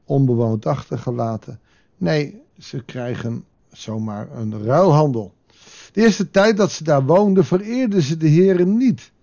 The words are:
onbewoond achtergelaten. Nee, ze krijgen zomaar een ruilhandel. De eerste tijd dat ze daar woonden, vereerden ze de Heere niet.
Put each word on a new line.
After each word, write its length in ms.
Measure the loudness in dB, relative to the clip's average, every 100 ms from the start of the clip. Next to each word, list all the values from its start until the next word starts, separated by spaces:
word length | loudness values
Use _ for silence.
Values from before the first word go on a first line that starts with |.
onbewoond 600 | -4 0 2 2 0 -2 -4
achtergelaten. 960 | -6 -6 -8 -8 -6 -6 -6 -12 -20 _ _ _ -6
Nee, 440 | -2 -2 -2 -10 _ _
ze 260 | -14 -14
krijgen 600 | -12 -10 -8 -6 -6 -8 -12 _ _
zomaar 600 | -20 -12 -8 -8 -8 -12
een 320 | -10 -8 -6
ruilhandel. 680 | 0 2 4 4 2 -2 -8 _ _ _ -20 -20 -10
De 100 | 2
eerste 300 | 2 2 0
tijd 260 | 2 2 2
dat 140 | 0
ze 120 | -2
daar 220 | 0 0 4
woonden, 400 | 2 4 2 2
vereerden 560 | 0 -2 -2 0 0
ze 160 | 0 0
de 120 | 2
Heere 360 | 4 4 4 2
niet. 460 | 2 0 -2 -6 _